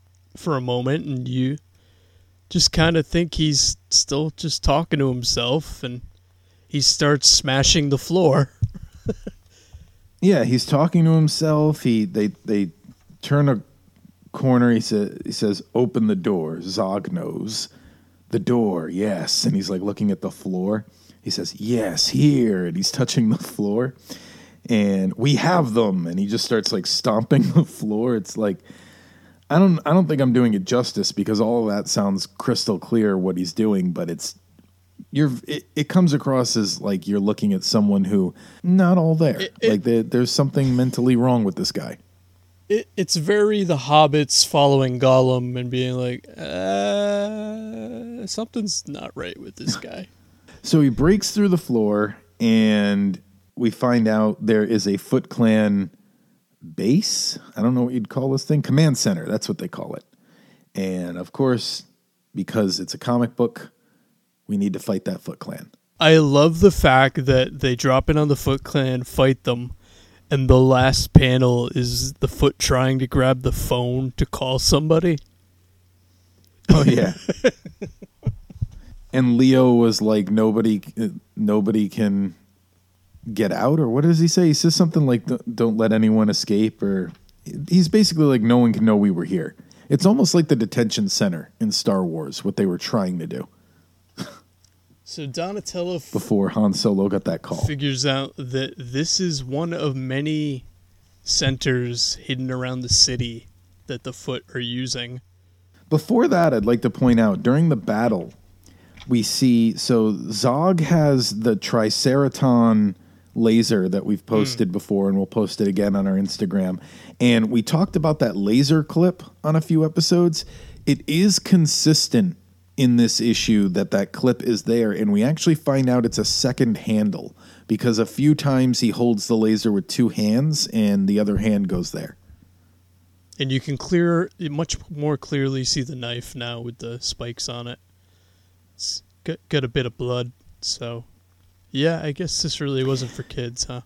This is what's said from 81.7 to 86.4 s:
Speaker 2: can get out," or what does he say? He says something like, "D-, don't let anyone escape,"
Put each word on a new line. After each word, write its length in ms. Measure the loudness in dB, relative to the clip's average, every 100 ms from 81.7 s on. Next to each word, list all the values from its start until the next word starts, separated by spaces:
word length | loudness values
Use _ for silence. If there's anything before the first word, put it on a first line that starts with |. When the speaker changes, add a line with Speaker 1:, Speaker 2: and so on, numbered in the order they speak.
| 0 -2
Speaker 2:
can 440 | -2 0 0 -2 -8 _ _ _ _ _ _ _ -18 -10
get 200 | -2 -2
out," 260 | 0 0 2
or 100 | 2
what 160 | 2
does 160 | 2 4
he 80 | 2
say? 180 | 4 2
He 80 |
says 200 | 4 0
something 300 | 2 2 2
like, 220 | 2 2 0
"D-, 100 | -6 -6
don't 220 | -2 0 2
let 160 | 2
anyone 380 | 4 4 4 2
escape," 520 | 0